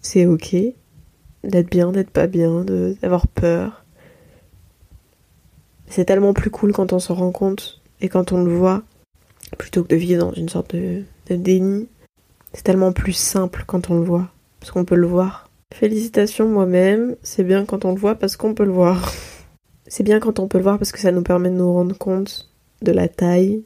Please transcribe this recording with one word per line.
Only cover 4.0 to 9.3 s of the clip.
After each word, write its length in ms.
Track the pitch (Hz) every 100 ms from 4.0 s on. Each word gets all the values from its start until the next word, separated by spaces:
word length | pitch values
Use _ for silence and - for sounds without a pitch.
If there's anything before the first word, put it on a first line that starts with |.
| - _ _ _ _ _ _ _ _ - _ _ _ _ _ _ _ _ -
C'est 180 | - 180
tellement 280 | 196 202
plus 160 | 196 220
cool 220 | - 202
quand 220 | 202 190
on 60 | 185
s'en 160 | 180 180
rend 160 | 180
compte 500 | 180 196 196 - - _ _
et 100 | 190
quand 220 | 190 180
on 120 | 185
le 120 | 175 170
voit, 280 | 185 196 220 _ _ _ _